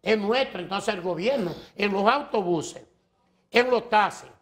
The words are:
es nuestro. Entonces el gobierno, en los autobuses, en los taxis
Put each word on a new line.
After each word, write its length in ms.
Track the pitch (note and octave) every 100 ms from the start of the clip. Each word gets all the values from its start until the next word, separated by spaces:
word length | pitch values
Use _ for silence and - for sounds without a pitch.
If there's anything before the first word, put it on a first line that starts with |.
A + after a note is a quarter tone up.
es 160 | F#3+ G#3+
nuestro. 440 | G3+ B3 - F#3
Entonces 340 | F3 G3 G#3 G3+
el 60 |
gobierno, 520 | F3+ E3 G#3 C#4 F3 D3+ - -
en 160 | G3+
los 160 | G3 G3+
autobuses, 760 | C#4 C#4+ A3+ F3 E3 - - - _ _ _ _ _ _
en 180 | A#3 B3+
los 200 | A#3+ -
taxis 420 | G#3+ F#3+ - - -